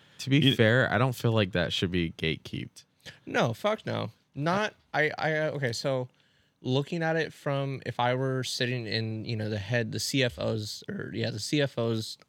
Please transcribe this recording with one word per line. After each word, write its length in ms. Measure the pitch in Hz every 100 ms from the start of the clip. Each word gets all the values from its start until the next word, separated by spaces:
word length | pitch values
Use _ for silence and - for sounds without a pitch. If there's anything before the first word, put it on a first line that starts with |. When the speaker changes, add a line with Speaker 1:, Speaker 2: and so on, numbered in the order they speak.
| - -
Speaker 1:
To 120 | 131
be 80 | 139
Speaker 2:
You 140 | 135
Speaker 1:
fair, 380 | - 110 123 110
I 60 | 104
don't 160 | 131 120
feel 160 | 117
like 200 | 113 95
that 200 | 87 80
should 180 | - 92
be 220 | 90 82 -
gatekeeped. 640 | 80 73 - - 60 - - _ - - -
Speaker 3:
No, 260 | 254 139
fuck 300 | 110 208 220 120
no. 240 | 110 110 - _
Not, 400 | 135 151 190 214 - _
I, 160 | 143 151 -
I, 120 | 156 156 156
okay, 240 | 147 131
so 360 | 113 143 131 123 _ _ _ _ _
looking 420 | 127 131 139 175
at 120 | 160 160
it 160 | -
from, 480 | - 147 139 139 131 -
if 120 | -
I 140 | 120
were 280 | 127 135 131
sitting 420 | 123 - 123 117 110
in, 380 | 110 110 110
you 120 | 101 110
know, 120 | 107
the 100 | 107
head, 320 | 95 120 110
the 80 | 107
C 220 | - 139
F 160 | 120 -
O's, 440 | 110 110 104 - -
or, 220 | 196 -
yeah, 160 | 104 113
the 80 | 113
C 220 | - 151
F 180 | 139 -
O's 400 | 117 113 110 -